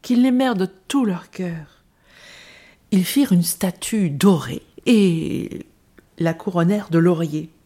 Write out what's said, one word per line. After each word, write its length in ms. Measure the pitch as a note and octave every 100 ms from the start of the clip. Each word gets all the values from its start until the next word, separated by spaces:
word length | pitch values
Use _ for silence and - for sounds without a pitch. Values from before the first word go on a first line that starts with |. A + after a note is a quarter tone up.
qu'ils 220 | - B3
l'aimèrent 320 | B3+ B3+ C4
de 120 | G#3+ F#3 - _
tout 160 | C#4+
leur 240 | A#3 F3 -
cœur. 560 | - F3+ E3 D3 _ _ _ _ _ - - - - - _ _
Ils 140 | G3
firent 280 | F3+ C#4 C#4
une 100 | F3+
statue 640 | E3 - F#3+ - - A3 F3+
dorée 540 | C#3+ G3 F3 B2+ - _ - -
et 800 | A3+ G3 E3 D#3 - - - - _ _ _ _ _
la 140 | E3
couronnèrent 560 | E3 - F3 E3+ G#3 G3+
de 100 | E3
lauriers. 520 | E3+ E3 E3 D3+ D#3 _